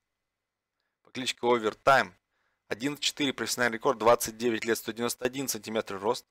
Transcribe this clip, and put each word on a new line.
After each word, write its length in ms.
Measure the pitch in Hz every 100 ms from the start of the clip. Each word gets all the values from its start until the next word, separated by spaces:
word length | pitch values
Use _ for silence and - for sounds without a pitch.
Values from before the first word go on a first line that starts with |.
| _ _ _ _ _ _ _ _ _ _
по 80 | _
кличке 340 | - 127 - 120
Овертайм. 680 | 120 107 95 - 135 101 - _ _ _ _ _
Одиннадцать 340 | 101 131 147
четыре 300 | - - 143
профессиональный 440 | 123 113 - 120 113
рекорд, 220 | 143 120
двадцать 380 | 110 120 - 110
девять 280 | 120 110 113
лет, 140 | 110
сто 140 | -
девяносто 320 | 110 120 - 127
один 220 | 131 131
сантиметр 520 | 110 104 110 - 98
рост. 260 | 101 123 -